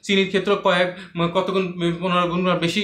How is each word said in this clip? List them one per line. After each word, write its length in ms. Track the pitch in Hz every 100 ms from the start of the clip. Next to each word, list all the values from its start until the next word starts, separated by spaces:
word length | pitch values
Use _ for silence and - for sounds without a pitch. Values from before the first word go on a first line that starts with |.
চিনির 260 | - 196 190
ক্ষেত্রে 280 | 190 202 196
কয়েক, 540 | 196 180 180 - - 165
ম-, 100 | 170
কত 240 | 185 180
গুণ, 420 | 190 180 175 170 170
পনেরো 260 | 180 180 175
গুণ 300 | 175 180 170
বেশি 240 | 165 208